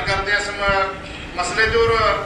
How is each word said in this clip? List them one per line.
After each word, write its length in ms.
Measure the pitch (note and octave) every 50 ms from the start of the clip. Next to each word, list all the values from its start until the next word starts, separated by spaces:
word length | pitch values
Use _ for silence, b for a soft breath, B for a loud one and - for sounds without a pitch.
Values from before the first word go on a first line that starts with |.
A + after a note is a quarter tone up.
| -
ਕਰਦੇ 240 | - G3 - G3 G3+
ਹਾਂ 80 | G#3 G3
ਇਸ 100 | G3+ G3+
ਮ-, 380 | G3+ - - G3+ G3 G3 F#3+ F#3+ F#3 - - - - - - - -
ਮਸਲੇ 320 | - F3 - - G#3+ A3
ਤੇ 100 | A3 D#3
ਔਰ 480 | D#3 D3+ D3+ D3+ - - - - - -